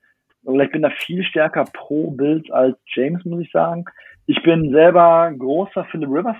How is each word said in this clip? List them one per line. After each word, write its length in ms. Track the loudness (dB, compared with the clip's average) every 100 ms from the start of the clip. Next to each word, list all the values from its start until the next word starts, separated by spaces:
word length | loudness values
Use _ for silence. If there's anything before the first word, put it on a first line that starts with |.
| _ _ _ _
oder 180 | -4 -2
ich 80 | -2
bin 120 | 0
da 80 | -2
viel 340 | -4 -10 -8
stärker 400 | -4 -2 -2 -2
pro 480 | -6 -8 -8 -6 -6
Bills 360 | -4 -2 -2 -2
als 260 | 0 0 -2 -8
James, 380 | -4 -4 -4
muss 180 | -8 -8
ich 80 | -4
sagen. 340 | -2 -2 -4 -10 -18 -20 _ -4
Ich 140 | 0
bin 260 | 2 2 2
selber 600 | 6 6 8 6 6 2 -2
großer 480 | -4 -4 -4 -6 -8
Phillip 220 | -8 -4
Rivers 280 | -4 -4